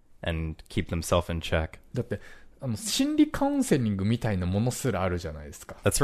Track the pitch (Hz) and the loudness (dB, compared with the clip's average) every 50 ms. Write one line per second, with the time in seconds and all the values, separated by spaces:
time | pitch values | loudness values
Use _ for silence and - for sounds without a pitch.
0 | _ - - - - - 82 80 80 80 78 - - - - 95 90 - - 85 | _ -20 -18 -8 -4 -2 -2 -2 -2 -4 -6 -8 -10 -6 -4 -4 -2 -2 -2 -4
1 | 80 - 95 87 85 - 85 82 - - - 82 80 80 - - - - - 123 | 0 2 2 2 2 0 -4 -4 -2 0 0 0 0 0 -6 -12 -18 -10 -6 -6
2 | 117 - 107 98 - - - - - - - - - 131 110 - - - - - | -4 -4 -6 -8 -8 -14 -20 -20 -20 -20 -18 -10 -6 -4 -4 -4 -4 -2 0 2
3 | 269 294 302 302 302 302 - - 277 277 285 285 254 - - 147 123 107 101 95 | 2 2 4 4 4 4 4 0 2 2 2 2 2 4 4 2 2 2 0 2
4 | 95 107 117 120 - 117 104 90 90 87 92 101 113 127 120 - - 131 98 90 | 2 2 2 2 2 0 0 0 0 0 2 2 2 2 0 0 -2 -2 0 0
5 | 92 92 87 87 90 82 76 78 73 78 - - - - - - - 104 - - | 0 0 0 -2 -4 -6 -10 -10 -12 -14 -14 -16 -16 -16 -10 -2 0 0 4 6